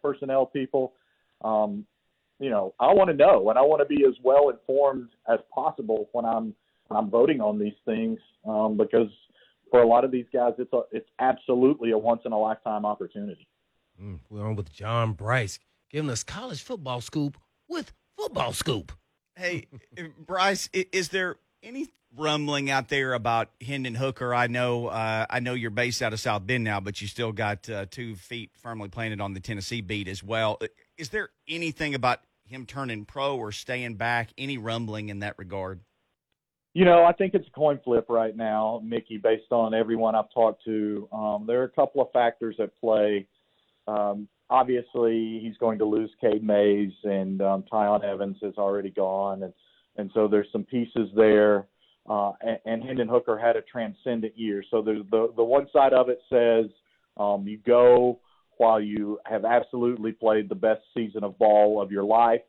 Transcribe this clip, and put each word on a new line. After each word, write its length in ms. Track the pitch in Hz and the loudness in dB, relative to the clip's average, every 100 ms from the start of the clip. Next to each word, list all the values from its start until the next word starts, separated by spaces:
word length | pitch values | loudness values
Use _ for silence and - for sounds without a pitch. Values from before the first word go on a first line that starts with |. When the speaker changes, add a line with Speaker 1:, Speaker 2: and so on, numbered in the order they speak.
Speaker 1:
personnel 420 | 147 139 135 135 | -6 -6 -2 0
people. 480 | 127 143 131 135 127 - _ _ _ _ | 0 -4 -2 -2 -4 -8 _ _ _ _
Um, 440 | 110 107 107 104 104 _ _ _ _ - | -2 0 0 -4 -12 _ _ _ _ -10
you 120 | 135 | -4
know, 240 | 104 95 - | -2 -4 2
I 140 | 131 | 4
wanna 220 | 190 185 | 6 4
know, 340 | 143 165 127 101 | 6 6 6 4
and 100 | 117 | 4
I 40 | |
wanna 240 | 143 151 143 | 4 4 2
be 180 | 143 139 | 4 4
as 80 | - | 4
well 280 | 127 139 147 | 4 6 6
informed 580 | 120 - 135 139 131 120 _ - | 2 -2 2 2 0 -8 _ -2
as 120 | 113 - | -2 -2
possible 560 | - 151 143 110 110 104 | -6 -4 -4 -4 -4 -4
when 140 | 120 117 | -4 -2
I'm, 280 | 113 110 - _ _ - | -2 -4 -10 _ _ -6
when 100 | 107 | -4
I'm 60 | 104 | 2
voting 320 | 113 143 143 | 4 4 2
on 180 | 107 107 | -2 -2
these 140 | 104 - - | -4 -6 -6
things, 320 | 110 113 110 _ _ 107 | -4 -4 -6 _ _ -4
um, 300 | 107 110 107 | 0 0 0
because 320 | 107 113 110 - _ _ _ _ _ | 2 2 0 -4 _ _ _ _ _
for 100 | 123 | 6
a 60 | 117 | 8
lot 180 | 117 | 6
of 60 | 131 | 4
these 160 | 127 120 | -2 -4
guys, 180 | 127 120 113 | -2 0 -2
it's 140 | 120 | -2
a, 80 | 120 - | -4 -2
it's 160 | 110 - - | -8 -10 -2
absolutely 760 | 127 123 - 123 127 104 117 | -2 -2 -2 2 4 2 0
a 60 | 107 | 0
once 220 | 113 117 123 | 0 -2 -2
in 60 | |
a 60 | 107 | -2
lifetime 460 | 107 107 113 107 | -2 -4 -6 -4
opportunity. 640 | 104 104 90 104 101 85 _ _ _ _ _ - | -4 -6 -10 -10 -12 -14 _ _ _ _ _ -18
Speaker 2:
Mm, 180 | 101 85 - | -16 -16 -14
we're 180 | 104 107 | -10 -6
on 100 | 107 | -6
with 140 | 90 | -8
John 440 | - 107 117 110 | -12 -4 -2 -2
Bryce, 440 | 98 104 127 101 - _ _ _ | -4 -2 -2 -2 -10 _ _ _
giving 200 | 147 147 | -6 -6
us 120 | 117 | -6
college 400 | - 170 254 147 | -8 -12 -12 -12
football 380 | - 233 131 120 | -10 -10 -8 -8
scoop 380 | 110 156 143 - _ _ - | -6 -4 -4 -6 _ _ -10
with 260 | 339 - _ _ - | -10 -10 _ _ -10
football 360 | 415 233 120 | -8 -4 -6
scoop. 400 | - - 113 - - _ _ _ | -4 -4 -6 -8 -18 _ _ _
Speaker 3:
Hey, 320 | - 180 175 - 135 - 120 | -10 -8 -8 -12 -20 -20 -18
<laughs> 300 | 165 147 160 | -18 -18 -8
Bryce, 420 | 185 196 190 - | 0 0 0 -4
i-, 120 | 190 185 | -4 -2
is 160 | 190 165 | -4 -2
there 280 | 190 180 - _ _ | -4 -4 -8 _ _
any 260 | 214 262 269 _ _ 123 | -14 -12 -12 _ _ -6
rumbling 540 | 156 151 147 143 139 | -4 -2 -2 -2 -2
out 180 | 135 117 | -2 -2
there 240 | 139 131 | -2 -2
about 360 | 123 117 113 110 _ | -2 0 -2 -2 _
Hendon 300 | 113 139 127 | -10 -8 -6
Hooker? 400 | 113 135 131 123 | -4 -4 -4 -2
I 120 | 123 120 | 0 0
know, 400 | 123 123 120 120 | 0 -2 -2 -4
uh, 400 | 113 110 110 110 | -4 -4 -4 -4
I 120 | 127 | -4
know 140 | 123 | -4
you're 160 | 127 113 | -6 -4
based 300 | 104 123 113 | -2 -4 -2
out 100 | 117 | -4
of 80 | 110 | -4
South 260 | 123 104 95 | -4 -4 -2
Bend 180 | 127 | -2
now, 160 | 110 101 | -2 -4
but 200 | 95 98 | -6 -10
you 80 | 104 | -10
still 240 | - 113 | -6 -6
got, 360 | 107 107 101 - | -4 -6 -6 -10
uh, 180 | 104 98 | -10 -10
two 240 | - 117 98 | -12 -14 -14
feet 340 | - 120 104 _ | -14 -14 -14 _
firmly 320 | 117 113 101 | -14 -12 -12
planted 320 | 117 113 104 | -8 -8 -6
on 140 | 101 | -8
the 60 | 95 | -8
Tennessee 400 | 104 101 95 120 | -10 -10 -8 -10
beat 280 | 92 107 92 | -6 -8 -6
as 140 | 98 | -10
well. 360 | 98 113 110 - | -6 -2 -2 -2
I-, 60 | - - _ - | -8 -12 _ -16
is 120 | 143 | -8
there 200 | 214 190 _ - | -8 -8 _ -12
anything 460 | 165 165 - 151 | -6 -6 -4 -6
about 260 | 135 123 - _ _ | -2 -2 -2 _ _
him 200 | _ 131 | _ -18
turning 400 | 117 131 131 107 | -12 -10 -8 -8
pro 320 | 104 139 139 135 | -10 -6 -4 -4
or 140 | 110 | -6
staying 460 | 104 - 127 120 107 | -10 -10 -8 -8 -6
back? 340 | 117 120 113 - | -2 -2 -4 -10
Any 180 | 135 131 | -10 -8
rumbling 500 | 110 113 113 107 104 | -6 -6 -6 -8 -8
in 100 | 101 | -8
that 160 | 104 - | -8 -10
regard? 420 | 95 98 95 92 _ _ _ _ _ _ _ _ _ | -12 -10 -10 -12 _ _ _ _ _ _ _ _ _
Speaker 1:
You 100 | 170 | 4
know, 200 | 180 170 | 8 10
I 80 | 170 | 8
think 200 | 170 190 | 4 0
it's 140 | 202 - | 0 -4
a 100 | - | 0
coin 220 | 151 139 | 0 0
flip 220 | 127 117 113 | 0 0 2
right 260 | 117 110 107 | 0 0 -2
now, 460 | 110 107 110 117 | -4 -2 -2 -4
Mickey, 320 | 110 117 - 107 | -6 -8 -8 -2
based 340 | 110 110 - | 0 0 0
on 220 | 120 113 | 0 2
everyone 420 | 113 110 113 113 | 0 0 0 0
I've 180 | 110 107 | 0 0
talked 300 | - 113 107 | 2 2 2
to. 440 | 113 110 104 104 101 | -6 -4 -4 -6 -8
Um, 340 | 107 107 104 110 | -6 -4 -4 -2
there 140 | 123 | -2
are 20 | |
a 60 | 127 | 0
couple 320 | - 135 139 | 0 0 0
of 100 | 127 | 0
factors 440 | 123 117 - 117 110 | 2 0 0 -6 -4
at 200 | - _ | -6 _
play. 480 | 117 107 104 101 98 _ _ _ _ _ - | 0 2 2 0 -6 _ _ _ _ _ -8
Um, 400 | 104 104 101 104 _ - | -4 -2 -4 -10 _ 0
obviously, 880 | 131 127 123 123 120 117 113 110 113 | 2 4 0 -2 0 0 0 -2 -6
he's 140 | 113 104 | -10 -4
going 200 | 113 107 | -2 0
to 60 | 107 | 0
lose 240 | 107 110 - | 0 -2 -2
Cade 240 | 117 107 | 0 0
Mays, 480 | 107 104 104 101 101 98 | 2 4 4 4 0 -4
and, 360 | 104 98 95 95 | -4 -2 -2 -2
um, 240 | 98 98 95 | 0 -2 -2
Tyon 320 | 110 104 104 | 0 2 2
Evans 320 | 101 95 98 95 | 0 -4 -6 -6
is 120 | 101 101 | -8 -4
already 320 | 98 101 98 | -2 -2 -4
gone. 520 | 95 95 95 98 95 | -4 -2 -2 -4 -6
And, 100 | 92 - _ _ _ - | -10 -14 _ _ _ -10
and 140 | 98 | -6
so 160 | 113 107 | -2 2
there's 200 | 104 101 | 2 0
some 120 | 110 | -6
pieces 440 | 98 123 117 120 101 104 | -4 -6 -4 -4 0 4
there. 500 | 110 104 104 101 98 _ _ _ - | 6 6 6 4 -2 _ _ _ -6
Uh, 240 | 107 101 98 | -2 -2 -4
and, 160 | 113 113 110 | -6 -6 -6
and 180 | 113 | -6
Hendon 240 | 131 127 113 | -4 -4 0
Hooker 300 | 120 120 110 | 0 0 0
had 180 | 117 113 | 2 0
a 60 | |
transcendent 760 | - 123 110 98 131 117 110 110 | -4 -8 -8 -8 -6 -4 -6 -6
year. 260 | 110 101 95 | -6 -4 -2
So 120 | 113 | -2
there's 220 | 107 107 98 | -2 -4 0
the, 220 | 110 117 | 0 0
the 80 | 117 | 0
one 240 | 117 139 139 | 2 2 2
side 200 | 151 135 | 2 4
of 140 | 127 123 | 4 2
it 100 | 123 _ | -2 _
says, 360 | 123 117 113 104 - _ _ _ - | 2 4 4 0 -8 _ _ _ -6
um, 320 | 104 101 98 | -2 -2 -4
you 100 | 107 120 | -6 2
go 540 | 120 123 123 123 123 _ _ _ - | 6 8 8 4 -2 _ _ _ 2
while 220 | 113 110 | 4 4
you 380 | 104 104 104 104 | 0 -4 -6 -8
have 200 | 113 110 | -6 -4
absolutely 680 | 110 120 - 123 120 120 110 | 2 2 0 -2 -2 -2 -6
played 360 | 110 113 110 98 | -2 2 2 0
the 60 | |
best 280 | 98 110 110 _ | -2 0 0 _
season 300 | 120 110 107 | -8 -6 -6
of 140 | 101 90 | -8 2
ball 420 | 110 107 104 107 | 6 6 6 2
of 100 | 98 | -2
your 140 | 98 | -2
life, 380 | 101 113 117 120 | 2 4 4 2